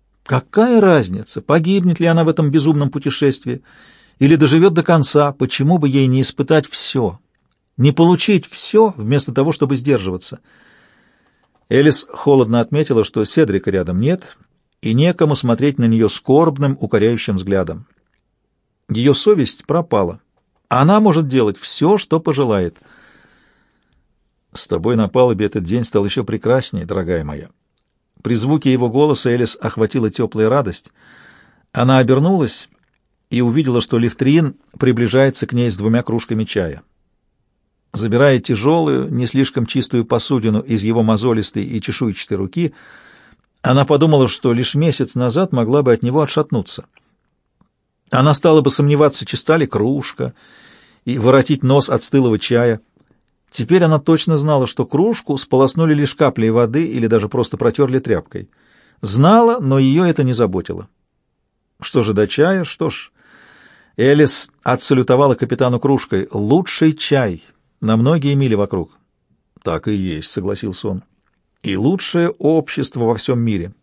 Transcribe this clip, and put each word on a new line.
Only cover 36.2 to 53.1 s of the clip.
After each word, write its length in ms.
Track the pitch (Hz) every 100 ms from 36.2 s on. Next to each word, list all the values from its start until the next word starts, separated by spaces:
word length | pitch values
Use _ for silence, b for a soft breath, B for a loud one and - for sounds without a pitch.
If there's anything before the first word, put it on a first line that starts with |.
| - 110 107
чая. 380 | 104 85 69 - _ _ _ _ _ _ _ _ _ _
Забирая 480 | - 110 117 143 127
тяжёлую, 720 | - 110 127 165 156 131 139
не 160 | 123 123
слишком 380 | 135 135 - 110
чистую 400 | 131 - 123 110
посудину 560 | 120 - 135 110 107
из 220 | - 113
его 200 | 104 113
мозолистой 640 | 110 110 123 110 101 107 101
и 160 | 113
чешуйчатой 560 | - 113 117 95 - 98
руки, 360 | 95 170 170 B B B B B B B _ _
она 240 | 127 131 139
подумала, 420 | 143 160 147 127
что 260 | - 127
лишь 200 | 117 117
месяц 420 | 147 160 - 127 127
назад 360 | 123 131 185
могла 320 | 127 113 143
бы 100 | 131
от 80 | 113
него 200 | 120 139
отшатнуться. 640 | 143 - 151 123 - - - _ _ _ _ _ _ _ _ _ _ _ _
Она 240 | 127 147
стала 280 | 143 170 156
бы 80 | 139
сомневаться, 560 | - 143 147 151 - -
чиста 320 | 117 - 160
ли 80 | 139
кружка, 680 | 107 110 139 131 - 127 b b b b b b b
и 140 | - 123
воротить 460 | 117 135 - 143
нос 260 | 127 139 -
от 140 | 120
стылого 360 | - 139 127 107
чая. 400 | - 120 120 110 - _ _